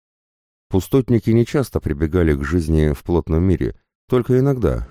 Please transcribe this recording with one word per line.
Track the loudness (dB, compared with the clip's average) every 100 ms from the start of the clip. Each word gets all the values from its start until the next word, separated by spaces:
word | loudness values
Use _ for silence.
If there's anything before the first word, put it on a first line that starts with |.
| _ _ _ _ _ _ _
Пустотники | -2 0 0 2 0 2
не | 2 2
часто | -2 -4 -4
прибегали | -4 -4 -2 0 0
к | 0 -2
жизни | -2 0 2 0
в | -2
плотном | -2 -2 0 0
мире – | 0 0 -4 -10 _ _ -4
только | -2 0 0
иногда, | 0 0 -2 -2 -6